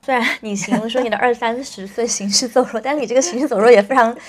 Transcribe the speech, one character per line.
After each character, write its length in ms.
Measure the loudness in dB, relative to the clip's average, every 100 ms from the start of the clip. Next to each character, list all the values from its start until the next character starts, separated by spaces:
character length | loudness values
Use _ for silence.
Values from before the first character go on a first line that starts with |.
虽 120 | -4
然 120 | -2 -2 -6
你 160 | -8 -8
形 180 | -4
容 140 | -4 -2
说 140 | -4
你 80 | -2
的 60 | 0
二 160 | 0
三 280 | 0 -2 -4
十 240 | -8 -12 -10
岁 200 | -6 -4
行 200 | -4 -2
尸 200 | -2 0
走 160 | 2
肉， 160 | 0 -2
<laughs> 20 |
但 160 | -4 -4
你 80 | 0
这 80 |
个 60 | 0
行 180 | 0 0
尸 80 | -2
走 120 | 4
肉 100 | 6
也 120 | 6
非 120 | 6
常， 220 | 2 2 0